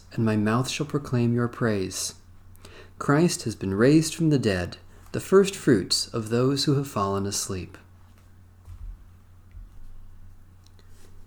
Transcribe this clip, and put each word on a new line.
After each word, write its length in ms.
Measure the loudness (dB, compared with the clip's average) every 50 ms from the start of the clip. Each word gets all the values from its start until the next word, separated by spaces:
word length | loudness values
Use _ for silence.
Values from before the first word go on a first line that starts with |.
| -14 -10 -4
and 100 | 0 0
my 140 | 2 2 2
mouth 320 | 2 2 2 2 0 -2
shall 160 | -4 -6 -6
proclaim 480 | -4 -4 -6 -4 -2 0 0 2 2 2
your 160 | 0 0 -2
praise. 640 | -2 -2 0 0 0 0 -2 -4 -6 -8 -8 -8 -10 -14 -20 -20 -20 -20 -20 -20 -20 -20 -20 -20 -20 -20 -20 -18 -14 -6
Christ 440 | 0 2 4 4 4 4 2 -2 -6
has 100 | -6 -6
been 200 | -6 -4 -2 2
raised 420 | 4 6 6 6 6 4 2 0
from 140 | 0 2 2
the 100 | 4 4
dead, 380 | 2 2 0 0 -2 -4 -8 -12 -20 -20 -20 -20 -12 -8
the 80 | -8 -8
first 380 | 0 4 6 6 6 4 0 -2
fruits 500 | 2 4 4 4 4 0 -2 -2 -4 -4 -6
of 160 | -6 -4 -2
those 340 | 0 0 2 2 0 0 0
who 120 | 0 0
have 120 | 0 0 -2
fallen 380 | -2 -2 -2 0 0 -2 -2
asleep. 520 | -2 -4 -4 -4 -6 -6 -8 -8 -10 -14 -18 -20 -20 -20 -20 -20 -20 -20 -20 -20 -20 -20 -20 -20 -20 -20 -20 -20 -18 -16 -14 -14 -14 -14 -16 -18 -20 -20 -20 -20 -20 -20 -20 -20 -20 -20 -18 -18 -18 -16 -16 -16 -16 -16 -16 -18 -18 -18 -20 -20 -20 -20 -20 -20 -20 -20 -20 -20 -20 -20 -20 -20 -20 -20 -20 -20 -20 -18 -18 -18